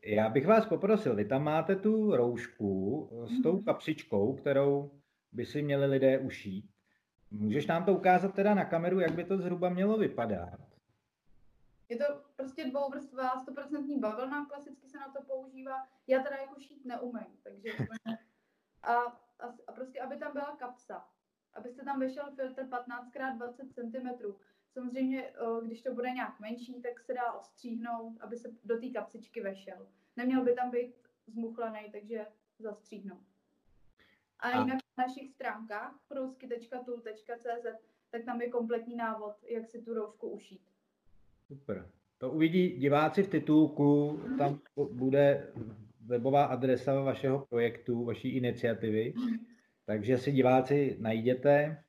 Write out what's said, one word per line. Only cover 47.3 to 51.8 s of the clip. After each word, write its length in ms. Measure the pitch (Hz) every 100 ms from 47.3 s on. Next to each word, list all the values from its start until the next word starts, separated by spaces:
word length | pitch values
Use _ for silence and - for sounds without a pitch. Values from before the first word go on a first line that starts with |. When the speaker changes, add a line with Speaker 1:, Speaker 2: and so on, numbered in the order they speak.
| 135 139
Speaker 1:
projektu, 580 | 120 117 113 - 120
vaší 240 | 120 107 131 131
iniciativy. 800 | 123 117 117 110 110 110 117 196 247 226 - - _ _ -
Takže 320 | 107 104 127
si 140 | 127
diváci 640 | 139 127 131 131 143 139 95
najděte 840 | 110 113 113 127 143 143 151 156